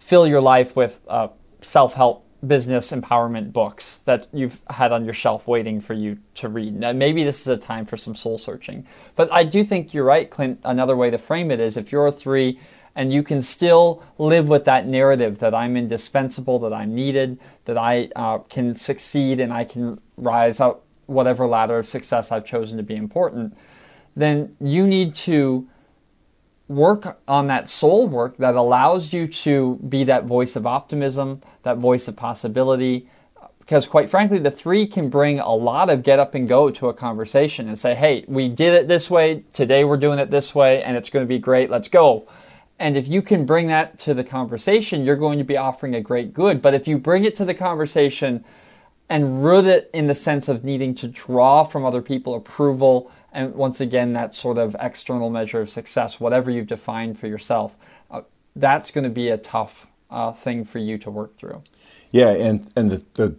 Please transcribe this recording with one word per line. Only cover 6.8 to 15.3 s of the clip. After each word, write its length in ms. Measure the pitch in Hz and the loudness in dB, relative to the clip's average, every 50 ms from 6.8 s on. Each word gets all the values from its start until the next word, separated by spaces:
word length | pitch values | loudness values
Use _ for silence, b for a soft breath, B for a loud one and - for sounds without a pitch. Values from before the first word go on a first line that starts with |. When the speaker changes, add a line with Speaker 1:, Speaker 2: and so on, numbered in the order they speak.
| 113 120 123 | -4 -4 -2
Speaker 1:
maybe 300 | 131 139 147 156 165 151 | 0 0 0 0 0 -2
this 180 | 143 139 - | -4 -4 -6
is 60 | - | -4
a 100 | 131 123 | -4 -4
time 300 | 107 - - 113 113 110 | -4 -4 -10 -10 -10 -8
for 100 | 107 - | -10 -12
some 200 | 107 - 113 110 | -12 -12 -14 -14
soul 200 | - - 117 113 | -10 -8 -8 -8
searching. 480 | 110 - - - - - - 98 - b b b b b b b | -8 -10 -12 -14 -14 -16 -16 -16 -16 b b b b b b b
But 180 | - 165 160 160 | 0 0 2 4
I 120 | 175 175 | 2 2
do 180 | 156 156 202 208 | 2 2 0 0
think 320 | 208 208 180 156 - - | 2 -2 -4 -4 -6 -4
you're 80 | 147 131 | 0 4
right, 260 | 131 143 165 - - | 4 4 4 2 -2
Clint. 300 | - - 139 131 127 - - | -6 -6 -6 -6 -6 -6 -6
Another 320 | 127 127 127 131 127 135 | -4 -2 0 0 0 2
way 140 | 123 123 120 | 2 2 0
to 80 | 117 113 | 0 -4
frame 340 | - - 156 170 175 160 131 | -4 -4 -4 -4 -2 -2 -2
it 80 | 113 | -2
is 160 | 113 113 110 | -2 -4 -4
if 160 | 120 107 - 139 | -6 -8 -4 0
you're 160 | 143 147 143 | 2 2 2
a 20 | |
three 480 | 143 - - 135 135 135 131 127 127 b b b b b b b b | 0 -2 -4 -2 0 2 2 0 -2 b b b b b b b b
and 160 | - 131 131 135 | -4 -2 0 0
you 100 | 147 - | 0 0
can 180 | - 156 139 127 | 0 -2 -4 -4
still 600 | - - - 175 175 170 170 170 170 165 b b b b - | -6 -6 -2 4 6 6 8 6 6 2 b b b b -4
live 300 | 151 156 165 170 156 147 | 0 2 4 4 4 4
with 160 | 151 143 143 | 4 4 4
that 240 | 143 131 127 92 131 | 4 2 2 2 0
narrative 500 | 131 131 135 135 139 123 120 107 | 0 2 4 4 4 4 2 -2